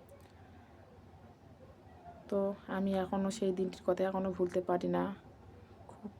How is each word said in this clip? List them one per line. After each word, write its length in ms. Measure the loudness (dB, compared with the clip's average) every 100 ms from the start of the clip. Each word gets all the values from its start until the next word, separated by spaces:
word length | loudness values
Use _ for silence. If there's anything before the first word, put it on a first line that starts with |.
| -20 -20 -20 -20 -20 -20 -20 -20 -20 -20 -20 -20 -20 -20 -20 -20 -20 -20 -20 -18 -16 -14 0
তো 100 | 2 2 -2 -4
আমি 220 | 0 2 2
এখনও 260 | 2 2 2
সেই 220 | 2 2
দিনটির 320 | 4 0 0 2
কথা 160 | 4
এখনও 260 | 4 2 0
ভুলতে 300 | 2 2 2
পারি 280 | 2 2 4
না, 160 | 2 2 -2 -12 -20 -18 -20 -20 -20 -18
খুব, 220 | -12 -12